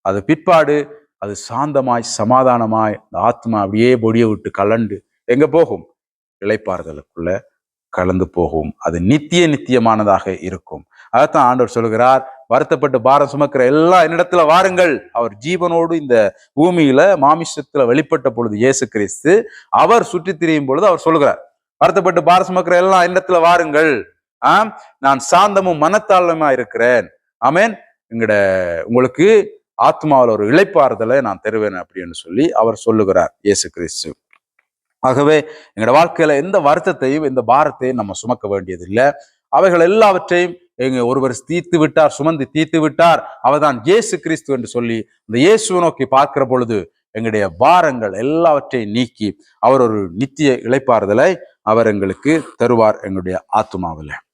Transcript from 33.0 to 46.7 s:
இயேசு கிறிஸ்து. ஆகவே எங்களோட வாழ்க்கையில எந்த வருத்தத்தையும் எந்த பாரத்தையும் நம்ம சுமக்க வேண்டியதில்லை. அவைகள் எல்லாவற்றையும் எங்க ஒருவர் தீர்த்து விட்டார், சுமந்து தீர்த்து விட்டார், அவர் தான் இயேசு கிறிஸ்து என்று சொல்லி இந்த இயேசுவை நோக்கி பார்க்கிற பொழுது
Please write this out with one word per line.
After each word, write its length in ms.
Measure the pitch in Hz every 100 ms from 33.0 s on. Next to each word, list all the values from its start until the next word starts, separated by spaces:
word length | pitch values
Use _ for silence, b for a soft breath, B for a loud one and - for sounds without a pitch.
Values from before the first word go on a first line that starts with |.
| 98 92 - _
இயேசு 300 | 101 98 90
கிறிஸ்து. 440 | - 85 - 80 73 _ _ _ _ _ _ _ _
ஆகவே 460 | 131 131 143 156 143 B B -
எங்களோட 20 |
வாழ்க்கையில 540 | 113 139 170 - 156 143
எந்த 240 | 165 202
வருத்தத்தையும் 640 | 143 156 190 165 131 147
எந்த 180 | 151 131 110
பாரத்தையும் 460 | 127 151 - 127
நம்ம 200 | 127 101
சுமக்க 360 | 95 117 123 104
வேண்டியதில்லை. 640 | 98 92 90 87 104 139 - B B _
அவைகள் 320 | 139 185 175
எல்லாவற்றையும் 760 | 170 214 220 185 180 175 180 175 _
எங்க 320 | _ 131 131 120
ஒருவர் 300 | 131 131 120 _
தீர்த்து 320 | 170 170 170
விட்டார், 320 | 151 147 151
சுமந்து 400 | - 151 160 135
தீர்த்து 300 | 151 156 160
விட்டார், 580 | 156 143 170 156 - -
அவர் 180 | 123 147
தான் 200 | 151 127
இயேசு 380 | 113 208 226 180
கிறிஸ்து 340 | 160 160 -
என்று 120 | 135 110
சொல்லி 400 | 120 120 113 107 _
இந்த 160 | _ 113
இயேசுவை 420 | 160 220 220 180
நோக்கி 240 | 170 - 131
பார்க்கிற 400 | 131 147 - 131
பொழுது 460 | 127 120